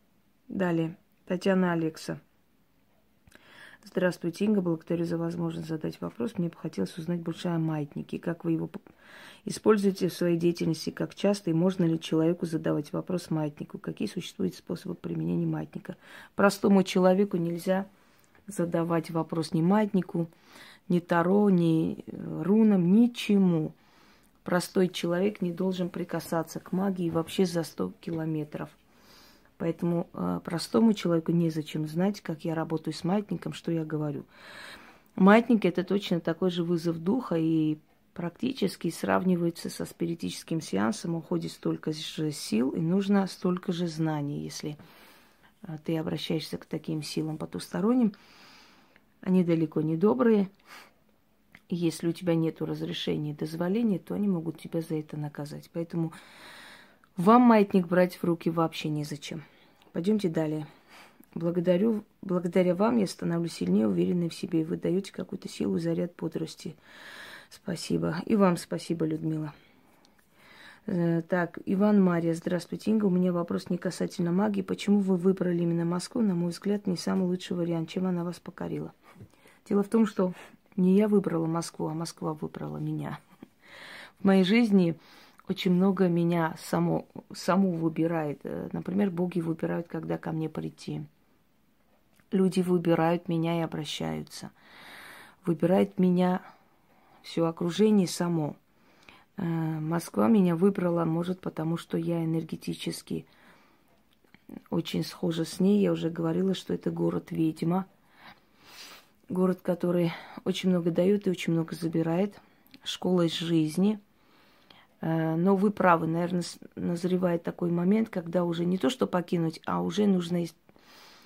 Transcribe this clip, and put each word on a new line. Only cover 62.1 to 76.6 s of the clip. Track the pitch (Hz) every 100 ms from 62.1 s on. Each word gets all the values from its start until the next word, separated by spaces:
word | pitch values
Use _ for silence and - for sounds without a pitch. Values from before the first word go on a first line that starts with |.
| _
благодаря | 196 180 175 185 180 175
вам | 220 240
я | 185
становлюсь | - 175 170 170
сильнее, | - 180 196 220
уверенной | 180 180 180 170
в |
себе. | - 170 165
Вы | 160 170
даёте | 170 180 196
какую-то | - 185 190 190
силу, | - 202 185
заряд | 165 165 175 -
бодрости. | 165 165 156 - 175 - - - - - - - -
Спасибо. | - - 170 - 170 170 165 -
И | 214
вам | 190 175
спасибо, | - 170 - 165 160
Людмила. | 156 160 156 151 - _ _ _ _ _ _ _ _ - - - - -
Э, | 185 170 165
так, | 165 180 170 - -
Иван | 196 208 208
Мария. | 185 170 165
Здравствуйте, | 165 - 180 - 180 -
Инга. | 220 208
У |
меня | 180 185
вопрос | 175 175 190 -
не | 180
касательно | - 160 175 - 170
магии. | 180 214 202
Почему | 190 185 - 208
вы | 190 185
выбрали | 185 185 180 170
именно | 170 170
Москву? | 170 175 - -
На | 214
мой | 175 175
взгляд, | 170